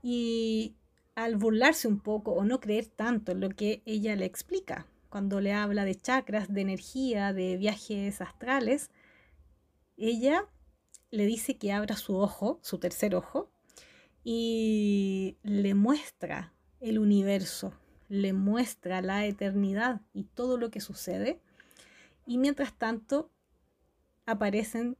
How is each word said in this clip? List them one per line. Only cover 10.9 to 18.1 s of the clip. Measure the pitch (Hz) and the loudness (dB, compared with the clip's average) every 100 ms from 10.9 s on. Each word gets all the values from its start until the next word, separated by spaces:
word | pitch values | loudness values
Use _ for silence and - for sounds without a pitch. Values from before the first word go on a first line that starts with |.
| - _ | -20 _
le | 220 202 | 0 2
dice | 226 - 269 | 2 -2 -4
que | 202 | -2
abra | 202 208 208 | -2 -2 -4
su | - 190 | -2 2
ojo, | 202 - 208 311 | 0 0 -2 -2
su | - 190 | -6 -4
tercer | 180 - 214 180 | -4 0 0 0
ojo, | - 277 403 _ _ - - - _ _ | -2 -6 -6 _ _ -20 -20 -20 _ _
y | 233 226 226 226 220 214 208 202 196 190 190 - | -4 -2 0 2 2 2 4 4 2 0 -4 -6
le | 208 202 196 | -2 0 4
muestra | 202 214 294 - _ 160 147 - _ _ _ | 6 6 4 0 _ -8 -8 -10 _ _ _
el | 233 220 | -2 2
universo, | 208 202 196 202 190 - 196 - _ - | 6 6 4 0 -2 -8 -10 -12 _ -20
le | _ | _